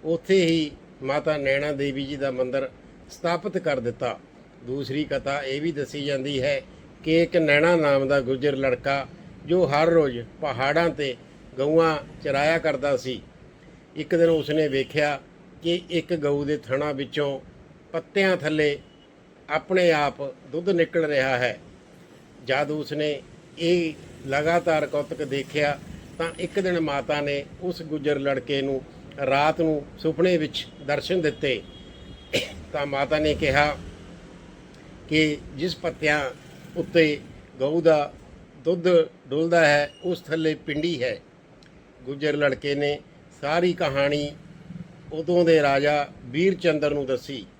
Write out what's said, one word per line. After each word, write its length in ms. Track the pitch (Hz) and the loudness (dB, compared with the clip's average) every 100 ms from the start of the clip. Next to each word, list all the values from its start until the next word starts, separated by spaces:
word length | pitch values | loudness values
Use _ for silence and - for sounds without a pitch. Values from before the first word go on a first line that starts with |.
ਉੱਥੇ 420 | 156 165 - 190 165 | -2 -4 2 4 4
ਹੀ 240 | 165 151 139 - - | 2 0 -8 -20 -10
ਮਾਤਾ 340 | 131 147 151 151 | -4 -2 0 0
ਨੈਣਾ 360 | 139 135 147 | 0 0 0
ਦੇਵੀ 320 | 139 143 135 135 | -2 -2 -4 -6
ਜੀ 100 | 143 | -4
ਦਾ 140 | 139 | -4
ਮੰਦਿਰ 380 | 127 127 135 131 - - - - | -2 -2 -2 -4 -10 -20 -20 -20
ਸਥਾਪਿਤ 480 | - 170 170 208 185 | -6 -2 -2 -2 -4
ਕਰ 220 | 160 135 | -2 -2
ਦਿੱਤਾ। 380 | 117 117 123 95 - - - - 120 | -2 -4 -6 -6 -14 -20 -20 -18 -8
ਦੂਸਰੀ 380 | 135 127 139 | -8 -4 -4
ਕਥਾ 360 | 151 139 139 143 | -2 -4 -2 -4
ਇਹ 180 | 135 139 | -4 -4
ਵੀ 120 | 160 | -4
ਦੱਸੀ 320 | 147 131 147 | -4 -6 -6
ਜਾਂਦੀ 380 | 143 139 135 139 | -4 -4 -2 -2
ਹੈ 180 | 135 139 - - - - | 0 -2 -6 -20 -20 -10
ਕਿ 180 | 160 160 | 2 4
ਇੱਕ 140 | 165 175 | 4 2
ਨੈਣਾ 400 | 156 147 165 175 | 4 4 6 4
ਨਾਮ 320 | 147 139 135 | 4 2 4
ਦਾ 120 | 139 | 2
ਗੁੱਜਰ 360 | 123 131 143 135 | 2 0 0 0
ਲੜਕਾ, 500 | 135 120 139 139 127 - - - 147 | 0 0 -2 -2 -4 -14 -20 -18 0
ਜੋ 200 | 175 160 | 2 4
ਹਰ 220 | 147 165 | 4 6
ਰੋਜ਼ 300 | 165 143 120 117 - | 6 4 0 -10 -6
ਪਹਾੜਾਂ 480 | 151 120 135 151 170 | -4 0 2 4 2
'ਤੇ 260 | 139 139 120 - - - 123 | 0 -4 -6 -14 -20 -16 -4
ਗਊਆਂ 400 | 143 160 165 151 139 - | 2 4 4 2 -6 -10
ਚਰਾਇਆ 340 | 151 139 151 165 | -2 0 2 2
ਕਰਦਾ 380 | 160 135 143 131 | 0 -2 0 -2
ਸੀ, 240 | 127 113 - - - - - - - - | -2 -8 -12 -20 -20 -20 -20 -20 -16 -12
ਇੱਕ 180 | 147 170 | -2 2
ਦਿਨ 120 | 165 | 4
ਉਸਨੇ 400 | 160 147 151 151 | 2 0 0 0
ਵੇਖਿਆ 520 | 135 131 147 147 139 - - - - | 0 -2 0 0 -2 -10 -20 -20 -8
ਕਿ 180 | 165 175 175 | -2 -2 -2
ਇੱਕ 240 | 170 156 | -4 -2
ਗਊ 300 | 170 143 143 | -2 0 0
ਦੇ 120 | 143 147 | -2 -4
ਥਣਾ 360 | - 131 151 | -2 -2 -2
ਵਿੱਚੋਂ 480 | 139 135 147 143 135 - - - - - | -4 -6 -2 -2 -4 -12 -20 -20 -20 -10
ਪੱਤਿਆਂ 440 | 165 - 202 190 180 | -10 -4 0 2 2
ਥੱਲੇ 420 | 147 156 151 143 - - - - - - - | 0 0 0 0 -10 -20 -20 -20 -20 -20 -6
ਆਪਣੇ 420 | 156 156 185 175 | -6 0 2 4
ਆਪ 300 | 156 143 123 139 - - | 4 0 -2 -12 -12 -8
ਦੁੱਧ 160 | 147 175 | -6 0
ਨਿਕਲ 360 | 175 165 170 | 2 2 2
ਰਿਹਾ 320 | 156 143 135 123 | 2 2 2 2
ਹੈ। 200 | 123 95 - - - - - - - - 123 | 0 -4 -14 -20 -20 -20 -20 -20 -20 -16 -2
ਜਦ 240 | 131 143 | 0 0
ਉਸਨੇ 520 | 151 147 151 151 139 - - - - | -4 -6 -4 -2 -4 -10 -20 -20 -4
ਇਹ 340 | 170 180 165 165 - - 139 | 2 2 0 -6 -18 -16 -4
ਲਗਾਤਾਰ 600 | 139 151 175 170 156 147 | 0 2 2 2 0 2
ਕੌਤਕ 360 | 147 143 160 | -2 -4 -6
ਦੇਖਿਆ, 560 | 143 139 135 151 147 143 - - - - | -4 -4 -4 0 0 -2 -10 -18 -18 -6
ਤਾਂ 120 | 165 - | -6 -6
ਇੱਕ 220 | 180 202 | -6 -2
ਦਿਨ 200 | 185 175 | 0 0
ਮਾਤਾ 400 | 156 139 143 147 | 0 -2 -2 -2
ਨੇ 240 | 143 143 143 - | -2 -4 -6 -8
ਉਸ 200 | 180 175 | -8 -8
ਗੁੱਜਰ 360 | 160 151 143 143 | -6 -4 -2 0
ਲੜਕੇ 440 | 139 135 - 143 | 0 -2 -2 -2
ਨੂੰ 180 | 139 135 - - - - 135 | -2 -4 -6 -20 -18 -6 0
ਰਾਤ 340 | 139 151 156 | 4 2 2
ਨੂੰ 220 | 160 151 - - | 0 0 -4 -4
ਸੁਪਨੇ 380 | 160 151 180 175 | -4 2 2 2
ਵਿੱਚ 300 | 151 - - - 139 | 0 -6 -10 -12 -4
ਦਰਸ਼ਨ 340 | 143 - 185 | -4 0 0
ਦਿੱਤੇ। 420 | 151 - 147 113 - - - - - - - - - - - | 0 -2 -2 -2 -6 -20 -20 -20 -20 -20 -6 -6 -6 -12 -10
ਤਾਂ 140 | 151 143 | -6 -4
ਮਾਤਾ 320 | 139 139 151 | -2 0 0
ਨੇ 160 | 156 | 0
ਕਿਹਾ 420 | 147 - 135 147 139 - - - - - - - - - - - - - | 0 2 2 2 -2 -12 -16 -20 -20 -20 -20 -20 -20 -20 -20 -20 -20 -2
ਕਿ 280 | 151 156 147 - 139 | 2 2 0 -8 -6
ਜਿਸ 200 | 175 165 | -6 -4
ਪੱਤਿਆਂ 540 | 170 - 151 147 135 123 - - - - | -8 -2 0 0 -2 -8 -20 -20 -12 -8
ਉੱਤੇ 440 | - 170 156 147 - - - - | 0 4 4 2 -8 -20 -20 -4
ਗਊ 220 | 135 165 | -2 2
ਦਾ 320 | 160 151 147 - - - - - | 4 4 2 -8 -20 -20 -20 -6
ਦੁੱਧ 240 | 160 175 175 170 156 - - | -2 0 4 4 4 -4 -6
ਡੁੱਲਦਾ 380 | 143 165 170 151 | -4 2 4 6
ਹੈ, 240 | 147 143 - | 4 2 -6
ਉਸ 160 | 185 165 | -6 -6
ਥੱਲੇ 340 | - 160 156 | -4 -2 0
ਪਿੰਡੀ 480 | 151 - 147 170 151 | -2 -4 -4 -2 -2
ਹੈ। 160 | 123 98 - - - - - - - - | -2 -4 -10 -20 -20 -20 -20 -20 -20 -16
ਗੁੱਜਰ 320 | 127 139 151 147 | -12 -4 -2 2
ਲੜਕੇ 380 | 143 131 147 | 0 0 -2
ਨੇ 240 | 143 143 147 - - - - | 0 0 -2 -8 -20 -20 -10
ਸਾਰੀ 320 | 143 165 180 | -2 2 2
ਕਹਾਣੀ 580 | 175 160 139 143 147 147 - - - - - - - - | 2 0 0 0 0 -4 -8 -20 -20 -18 -16 -18 -20 -12
ਉਦੋਂ 320 | 156 160 175 | -8 2 4
ਦੇ 180 | 170 160 | 6 6
ਰਾਜਾ 460 | 147 139 147 147 143 - | 6 4 4 2 0 -8
ਵੀਰ 300 | 127 135 190 | -6 2 2
ਚੰਦਰ 400 | 180 170 151 147 | 2 0 2 0
ਨੂੰ 120 | 143 131 | 0 -2
ਦੱਸੀ। 400 | 127 - 135 95 | -4 -4 -12 -12